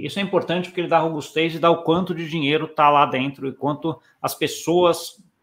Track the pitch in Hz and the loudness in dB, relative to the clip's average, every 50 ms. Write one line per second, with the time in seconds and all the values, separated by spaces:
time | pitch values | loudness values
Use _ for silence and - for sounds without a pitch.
0 | 143 147 - 196 196 185 - - - - 165 180 175 - - - 170 151 165 165 | -8 -8 -6 -6 -6 -2 -2 -2 -2 -2 -4 -4 -4 -6 -6 -6 -4 0 2 2
1 | 156 165 160 147 139 - - 156 160 165 160 160 143 170 170 170 - - 160 175 | 0 0 -4 -6 -8 -6 -4 -2 -2 -2 -2 0 2 2 2 2 2 0 0 0
2 | 185 170 180 160 170 156 156 170 143 135 147 156 156 151 - - 151 143 147 143 | 0 -2 -4 -6 -6 -6 -4 -2 0 0 0 0 -2 -4 0 4 4 6 6 6
3 | 147 143 127 131 131 139 139 - 135 135 127 - - 143 147 143 - 165 156 - | 4 4 2 -2 -2 -4 -6 -6 -8 -8 -8 -4 -4 -4 -4 -2 -4 -6 -6 -6
4 | _ _ _ _ - 139 - - 160 139 - - - - 165 175 180 170 165 170 | _ _ _ _ -6 -6 -4 -4 -4 -4 -4 -4 -2 0 2 4 4 4 4 2
5 | - - - _ - _ _ _ | -4 -12 -16 _ -20 _ _ _